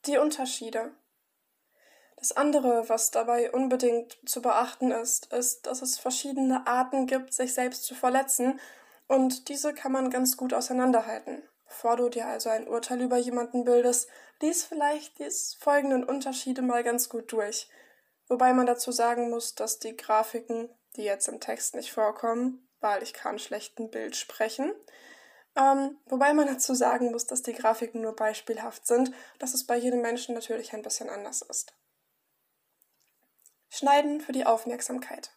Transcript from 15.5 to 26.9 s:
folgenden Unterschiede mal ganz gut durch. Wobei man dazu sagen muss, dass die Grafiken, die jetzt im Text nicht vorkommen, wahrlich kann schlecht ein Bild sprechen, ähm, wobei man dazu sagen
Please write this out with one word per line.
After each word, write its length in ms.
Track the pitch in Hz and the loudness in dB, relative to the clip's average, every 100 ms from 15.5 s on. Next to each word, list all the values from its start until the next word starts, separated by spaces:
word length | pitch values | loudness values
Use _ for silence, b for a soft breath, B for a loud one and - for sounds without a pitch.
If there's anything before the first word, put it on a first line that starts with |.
| - | -2
folgenden 460 | 294 285 277 254 | 2 4 4 0
Unterschiede 580 | 247 277 269 262 262 254 | 0 -4 -4 -6 -4 -2
mal 220 | 254 240 | 0 0
ganz 240 | 240 240 - | 0 0 -2
gut 240 | 233 - | -6 -4
durch. 360 | 226 208 226 - b b b b b _ | -2 -2 -6 -10 b b b b b _
Wobei 240 | 247 254 | 4 6
man 140 | 254 247 | 6 4
dazu 260 | 240 - | 2 0
sagen 360 | 247 233 240 240 | 2 2 2 -2
muss, 280 | 233 - - | -4 -6 -6
dass 240 | - - | -6 -4
die 160 | 220 220 | -8 -12
Grafiken, 720 | - 214 220 233 - 226 240 _ _ | 2 2 2 -6 -6 -6 -6 _ _
die 80 | - | -8
jetzt 240 | 208 196 - | -4 -2 -4
im 140 | - | -4
Text 340 | - 226 - | -8 -6 -6
nicht 180 | 247 - | -6 -6
vorkommen, 760 | - 214 214 226 233 254 254 _ _ | 0 0 0 -2 0 -2 -4 _ _
wahrlich 340 | 214 202 226 | -2 -2 -4
kann 280 | - - - | -8 -8 -8
schlecht 400 | - 208 - - | -8 -10 -10 -12
ein 100 | 226 | -10
Bild 240 | 226 220 | -8 -8
sprechen, 580 | - - - 220 220 302 440 B B B B B B B | -8 -10 -4 -4 -2 -4 -6 B B B B B B B
ähm, 440 | - 269 277 277 294 - | 4 6 6 2 -6 -6
wobei 260 | 262 285 | 4 6
man 140 | 302 277 | 6 4
dazu 280 | 262 - | 2 0
sagen 360 | 254 247 | 2 4